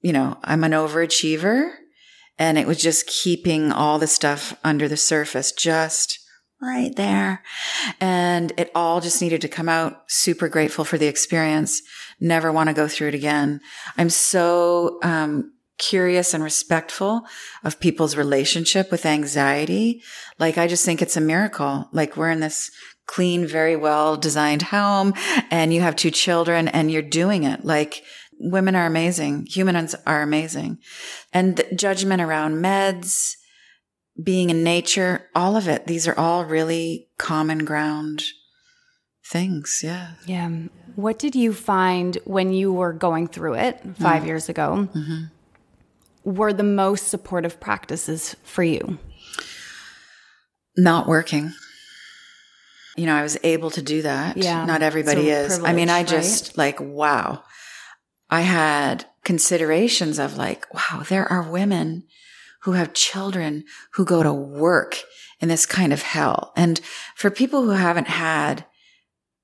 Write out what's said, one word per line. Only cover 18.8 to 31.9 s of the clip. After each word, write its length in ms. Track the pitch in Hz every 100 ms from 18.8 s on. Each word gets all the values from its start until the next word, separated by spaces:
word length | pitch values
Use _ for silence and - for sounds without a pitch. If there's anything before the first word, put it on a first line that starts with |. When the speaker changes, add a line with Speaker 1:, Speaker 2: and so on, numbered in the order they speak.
| 190
Speaker 1:
with 160 | 170 160
anxiety. 960 | 151 143 143 139 143 156 190 226 233 - - - -
Like, 220 | 165 160
I 80 | 170
just 180 | 175
think 160 | - 165
it's 160 | 160 170
a 40 |
miracle. 680 | 156 165 208 - 143 139 139
Like, 220 | 160 151
we're 140 | - 165
in 120 | 160
this 280 | 156 - - - - - -
clean, 400 | - 180 175 160
very 280 | 160 160
well 400 | 160 151 151 151
designed 460 | 151 160 151 147 147
home, 540 | 175 202 202 202 196 196 - 311 -
and 240 | 170 160
you 80 | 165
have 140 | 175
two 160 | 156 165
children, 560 | - - 170 170 170 165
and 240 | - 156
you're 100 | 160
doing 420 | 147 160 185 202
it. 220 | 139 -
Like, 380 | - 151 151 - - - - _
women 360 | 180 190 190
are 100 | 185
amazing. 600 | 170 160 170 170 147 147 -
Humans 480 | 190 190 175 160 -
are 160 | - 151
amazing. 560 | 151 151 160 165 143 - - - - - -
And 240 | 180 185 175
the 180 | -
judgment 460 | 185 202